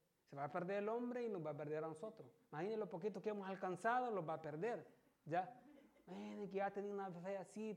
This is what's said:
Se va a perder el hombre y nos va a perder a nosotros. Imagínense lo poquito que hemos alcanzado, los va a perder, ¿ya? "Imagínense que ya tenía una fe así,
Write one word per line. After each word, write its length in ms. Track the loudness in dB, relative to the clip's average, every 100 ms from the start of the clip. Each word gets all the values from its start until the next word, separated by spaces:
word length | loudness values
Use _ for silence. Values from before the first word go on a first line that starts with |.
| _ _ _
Se 80 | -4
va 80 |
a 80 | 0
perder 260 | 0 2 2
el 100 | 2
hombre 360 | 2 0 0 0
y 20 |
nos 160 | 0
va 60 | 0
a 60 | -2
perder 220 | 0 0
a 40 | 0
nosotros. 400 | -4 -6 -8 -14 -18 _
Imagínense 280 | -2 0 0
lo 100 | 0
poquito 320 | 0 0 0
que 100 | 0
hemos 180 | 0 -2
alcanzado, 600 | 0 0 4 6 6 4
los 180 | 2 2
va 60 |
a 80 | -2
perder, 440 | -2 0 0 0 -4 -20 _ _
¿ya? 280 | 2 2 2 -6 -18 -20 -20 -20 -10
"Imagínense 440 | -8 -4 -4 -2
que 60 | 2
ya 140 | 2
tenía 200 | 0 -2
una 180 | -2 -2
fe 260 | -4 -4 -4
así, 400 | -4 -6 -4